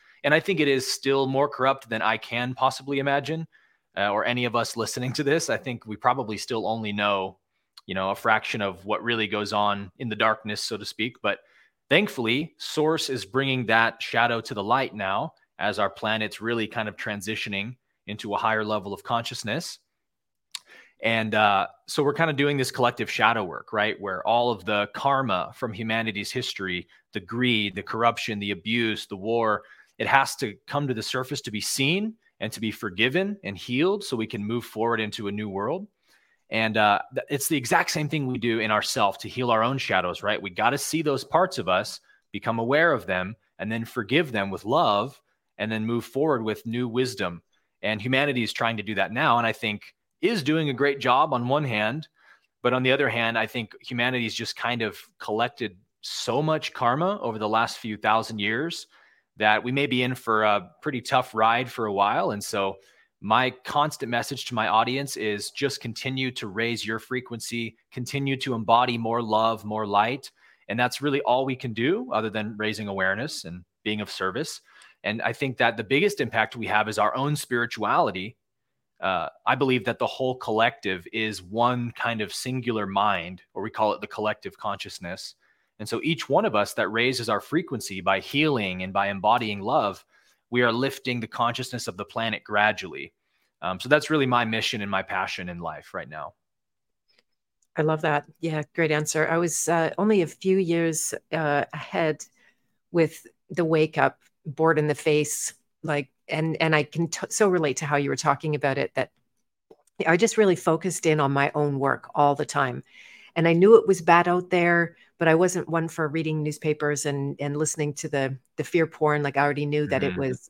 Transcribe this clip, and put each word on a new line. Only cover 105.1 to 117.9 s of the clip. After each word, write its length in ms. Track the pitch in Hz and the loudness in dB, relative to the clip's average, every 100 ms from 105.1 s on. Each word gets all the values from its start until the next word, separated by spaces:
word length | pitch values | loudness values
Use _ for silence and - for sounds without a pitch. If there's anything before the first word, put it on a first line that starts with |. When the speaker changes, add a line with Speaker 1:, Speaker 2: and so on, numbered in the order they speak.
| 151 147 - - - _ _ | 2 2 -2 -6 -10 _ _
Speaker 2:
like, 280 | 156 147 - _ - | -4 -2 -4 _ -6
and, 300 | 156 160 156 | -2 -2 0
and 140 | 160 156 | 2 2
I 80 | |
can 240 | 143 160 170 | 0 -2 -2
t-, 200 | - 196 | -4 -6
so 180 | - 208 | 2 4
relate 300 | 180 151 127 | 4 2 -2
to 80 | 147 | 0
how 100 | 143 | 0
you 140 | 139 | 0
were 60 | 135 | 0
talking 380 | 151 139 156 147 | 2 0 0 0
about 220 | 139 135 | 0 0
it, 160 | - - | -2 -2
that 160 | - _ _ _ _ _ _ - _ - 165 | -6 _ _ _ _ _ _ -20 _ -2 2
I 120 | 170 | 4
just 200 | 220 - | 4 6
really 180 | 202 175 | 4 4
focused 500 | 175 160 185 - 165 | 2 2 0 0 2
in 140 | 151 | 4
on 120 | 139 | 4
my 200 | 139 139 151 | 4 2 2
own 240 | 147 139 | 0 2
work 300 | 139 127 - - | 0 0 -2 2
all 200 | 143 143 | 4 4
the 100 | 139 | 0
time. 380 | 143 135 127 - - - - - 175 | 0 0 -2 -12 -20 -20 -20 -8 2
And 120 | 165 | 4
I 60 | |
knew 220 | 165 196 233 | 6 10 10
it 100 | - | 8
was 140 | 180 | 2
bad 260 | 165 170 175 | 6 6 6
out 220 | 180 180 | 2 2
there, 460 | 180 170 170 170 - _ - | 2 4 4 2 -4 _ 0
but 100 | 160 | 4
I 80 | 165 | 6
wasn't 340 | 180 180 151 | 4 2 -2
one 180 | 165 165 | -2 -2
for 200 | - 156 | -2 -2
reading 360 | 160 160 156 | -2 -2 -2
newspapers 640 | 151 147 156 151 147 143 147 | -2 -2 -2 0 0 0 -2
and, 300 | 143 139 143 | -2 -4 -4
and 180 | 143 147 | -4 -2
listening 360 | 156 - 147 | -2 -2 -4